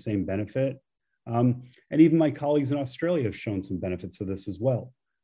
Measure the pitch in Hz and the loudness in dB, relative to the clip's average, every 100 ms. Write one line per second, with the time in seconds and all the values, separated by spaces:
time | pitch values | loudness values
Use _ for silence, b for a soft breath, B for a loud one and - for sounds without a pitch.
0 | 113 101 92 98 101 131 135 131 _ _ | -4 -2 -2 -4 -2 -2 -2 -4 _ _
1 | _ _ 120 117 123 120 B B B 151 | _ _ -4 2 2 2 B B B 6
2 | 160 165 156 - 143 151 131 143 131 - | 6 6 2 0 0 2 2 -2 -4 -4
3 | 165 170 110 - 110 98 - 90 92 90 | 0 0 0 -4 -6 -6 -4 -6 -4 -6
4 | 92 - 95 95 104 92 110 113 - _ | -8 -8 -6 -6 -8 -4 -2 -2 -4 _
5 | _ _ | _ _